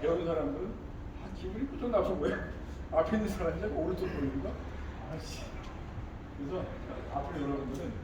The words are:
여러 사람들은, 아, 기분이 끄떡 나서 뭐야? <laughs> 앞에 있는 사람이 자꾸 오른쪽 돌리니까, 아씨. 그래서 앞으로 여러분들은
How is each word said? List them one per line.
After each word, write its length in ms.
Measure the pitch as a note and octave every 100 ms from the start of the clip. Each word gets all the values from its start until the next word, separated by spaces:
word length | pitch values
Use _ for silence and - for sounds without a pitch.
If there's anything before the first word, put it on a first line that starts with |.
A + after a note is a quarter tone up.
여러 200 | D3+ E3+
사람들은, 400 | E3+ D#3 C#3+ C#3 F#3+ - - - - -
아, 20 | - -
기분이 320 | F#3 G#3 C#4
끄떡 180 | - A#3+
나서 200 | G#3+ F#3+
뭐야? 260 | F#3+ - - - - -
<laughs> 240 | - -
앞에 240 | D3+ E3 G#3+
있는 120 | G#3
사람이 320 | G3 E3 E3
자꾸 140 | G#3
오른쪽 320 | D3 E3+ F#3 F#3
돌리니까, 380 | D3 C#3 C3+ - - - - - - -
아씨. 280 | D#3+ - - - - - - - - - - - -
그래서 260 | C#4+ F#3 F3+ - - - -
앞으로 300 | C#3 - D#3
여러분들은 500 | C#3 C#3 B2+ C#3 A#2+ G#2